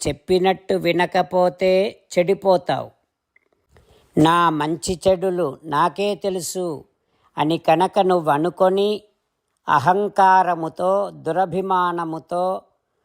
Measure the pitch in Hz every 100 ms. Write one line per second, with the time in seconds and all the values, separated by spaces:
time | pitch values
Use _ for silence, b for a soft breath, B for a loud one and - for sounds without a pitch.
0 | 160 139 - 185 190 185 - 190 165 170
1 | 175 190 175 185 180 180 190 185 208 -
2 | _ - 175 190 196 180 - 135 113 -
3 | _ _ _ _ _ _ _ _ b b
4 | b - 156 170 170 156 151 165 - 175
5 | 190 190 190 180 156 - 160 147 170 -
6 | 202 202 202 185 160 185 180 139 - _
7 | _ _ _ - 151 165 - 160 190 202
8 | 185 180 156 143 175 170 185 190 202 208
9 | - _ _ _ _ _ - 156 131 185
10 | 202 - 190 185 175 170 160 - 180 196
11 | 196 160 143 160 190 170 190 185 180 170
12 | 165 156 - 175 185 196 - _ _ _